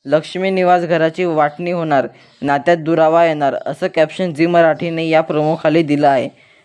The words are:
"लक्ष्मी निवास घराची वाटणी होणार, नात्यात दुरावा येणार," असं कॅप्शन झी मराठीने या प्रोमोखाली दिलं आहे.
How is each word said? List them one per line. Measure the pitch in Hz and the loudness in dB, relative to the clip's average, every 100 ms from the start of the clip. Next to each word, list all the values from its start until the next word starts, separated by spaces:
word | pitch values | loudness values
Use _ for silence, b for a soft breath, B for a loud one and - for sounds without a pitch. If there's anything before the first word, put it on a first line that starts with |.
| 139 | -2
"लक्ष्मी | 151 165 180 190 | -2 -2 -6 -2
निवास | 190 180 180 | 0 2 2
घराची | 170 165 160 160 | 2 0 0 -2
वाटणी | 180 156 147 151 175 | -2 0 -2 -2 -6
होणार, | 175 160 143 123 b b b | -4 -2 -2 -2 b b b
नात्यात | 139 143 135 175 | -2 0 0 0
दुरावा | 151 160 156 165 170 | 0 2 2 4 2
येणार," | 151 139 123 - | 0 -2 -4 -6
असं | 139 180 175 | -6 -4 0
कॅप्शन | 156 - 185 | -2 -2 -6
झी | 143 165 | -2 0
मराठीने | 170 165 151 170 165 165 | 4 2 0 -4 -6 0
या | 156 | 0
प्रोमोखाली | 160 156 151 160 160 156 | 0 0 -2 0 0 0
दिलं | 156 143 147 | 2 2 2
आहे. | 135 135 b b b | 2 -2 b b b